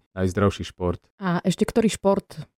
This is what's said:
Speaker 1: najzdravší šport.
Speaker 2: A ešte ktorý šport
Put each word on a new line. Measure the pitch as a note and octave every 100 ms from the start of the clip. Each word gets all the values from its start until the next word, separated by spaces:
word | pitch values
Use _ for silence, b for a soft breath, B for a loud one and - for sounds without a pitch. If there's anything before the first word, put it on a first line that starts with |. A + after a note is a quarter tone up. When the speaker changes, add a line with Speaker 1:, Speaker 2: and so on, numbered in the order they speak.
| _
Speaker 1:
najzdravší | F#2 F#2 F#2+ G2+ -
šport. | F2+ - F2+ - _ _
Speaker 2:
A | F#3+ F3
ešte | F#3+ - G#3+
ktorý | A#3+ A3
šport | - G3 G3+ - - -